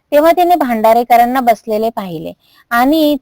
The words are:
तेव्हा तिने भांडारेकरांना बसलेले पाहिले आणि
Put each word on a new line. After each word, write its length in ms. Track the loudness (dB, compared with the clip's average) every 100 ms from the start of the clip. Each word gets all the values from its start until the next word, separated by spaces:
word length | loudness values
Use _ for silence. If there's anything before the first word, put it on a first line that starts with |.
| -2
तेव्हा 180 | 2 2
तिने 220 | 2 2
भांडारेकरांना 840 | 2 0 0 2 2 2 0 0 -2
बसलेले 480 | -2 -4 -4 -4 -4
पाहिले 420 | -6 -10 -10 -12 -16 _ _ -8
आणि 460 | -2 2 2 2 0